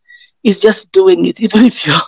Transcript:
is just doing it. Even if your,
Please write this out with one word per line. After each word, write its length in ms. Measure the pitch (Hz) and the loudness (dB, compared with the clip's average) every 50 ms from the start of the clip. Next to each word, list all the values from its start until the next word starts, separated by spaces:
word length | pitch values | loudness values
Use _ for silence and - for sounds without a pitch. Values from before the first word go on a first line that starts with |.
| _ _ - - _ _ _ _ - | _ _ -20 -20 _ _ _ _ -2
is 160 | 240 196 - | -2 -2 0
just 320 | - 220 208 - - _ - | 0 0 0 0 -6 _ 0
doing 340 | 381 381 381 359 339 - | 0 2 2 2 0 0
it. 140 | - - - | -4 -4 -4
Even 260 | 226 214 - 214 240 | -6 -2 0 2 2
if 200 | 240 - - - | 2 0 -2 -6
your, 140 | 151 139 143 - | -4 -4 -4 -4